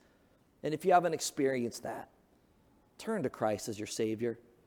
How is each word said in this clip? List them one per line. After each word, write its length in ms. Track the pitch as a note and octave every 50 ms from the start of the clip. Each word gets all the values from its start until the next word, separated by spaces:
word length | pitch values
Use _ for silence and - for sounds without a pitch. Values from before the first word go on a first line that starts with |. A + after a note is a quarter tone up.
| _ _ _ _ _ _ _ _ _ _ _ _ -
And 100 | D3 D#3
if 100 | D3 -
you 80 | F#3
haven't 220 | F3+ F3 E3+ F3 D#3+
experienced 720 | D3 - - - - C#3+ C3+ C3+ B2+ A#2+ A#2 - - -
that, 260 | B2+ A2 - - - _ _ _ _ _ _ _ _ _ _ _ _ _ _ _ _ _ -
turn 240 | - - A3+ G#3
to 80 | C#3+ B2+
Christ 400 | - - A#2 G#2+ G#2+ G2 - -
as 80 | A2 G2
your 80 | G#2
Savior. 540 | - - - A#2 A2 A2 G#2 A#2 A#2+ A2+ - - - - _ -